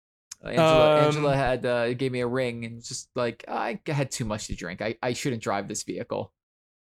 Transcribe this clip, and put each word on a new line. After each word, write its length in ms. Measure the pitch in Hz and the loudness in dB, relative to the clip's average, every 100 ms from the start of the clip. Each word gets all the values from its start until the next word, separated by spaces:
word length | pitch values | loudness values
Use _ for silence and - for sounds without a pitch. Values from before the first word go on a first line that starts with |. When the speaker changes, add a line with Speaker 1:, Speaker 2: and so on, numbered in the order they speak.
| _ _ - - | _ _ -20 -16
Speaker 1:
Angela, 560 | - 127 160 160 151 151 | -4 4 6 8 8 8
Speaker 2:
Um, 60 | 151 | 6
Speaker 1:
Angela 280 | 151 147 | 4 2
had, 300 | 139 127 127 | 2 2 0
uh, 300 | 127 120 117 | 0 0 0
gave 180 | 123 131 | 0 -2
me 80 | 123 | -2
a 60 | 123 | -2
ring 400 | 127 127 117 117 | -2 -2 -4 -10
and 180 | 117 | -12
just 240 | 117 123 - | -12 -12 -8
like, 300 | - 120 113 - | -4 -4 -4 -6
"I 320 | - 226 220 - | -4 -4 -6 -4
had 240 | 143 135 | -2 -2
too 160 | - 110 | -4 -4
much 220 | 107 - | -6 -6
to 60 | - | -8
drink. 260 | 87 95 | -8 -6
I, 140 | 107 113 | -6 -4
I 120 | 127 | -4
shouldn't 260 | 123 147 117 | -4 -4 -4
drive 260 | 113 101 101 | -2 -4 -4
this 160 | 104 | -8
vehicle." 500 | - 90 - 104 104 _ _ _ _ _ | -8 -8 -6 -6 -8 _ _ _ _ _